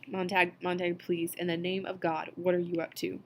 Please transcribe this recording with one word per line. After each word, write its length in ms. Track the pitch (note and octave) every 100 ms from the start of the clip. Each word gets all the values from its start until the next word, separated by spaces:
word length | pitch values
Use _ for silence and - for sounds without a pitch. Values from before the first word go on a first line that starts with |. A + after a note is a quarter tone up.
| -
Montag, 460 | G3 F3+ F#3+ F3 F3
Montag, 360 | F3+ F3+ F3+ F3
please, 340 | - F3 E3
in 140 | - F3
the 80 | E3+
name 300 | F3 F#3+ F#3+
of 140 | F#3+
God, 300 | E3+ D#3+ - -
what 180 | F3
are 60 | F3+
you 200 | F3 E3+
up 120 | D#3+ -
to? 240 | - -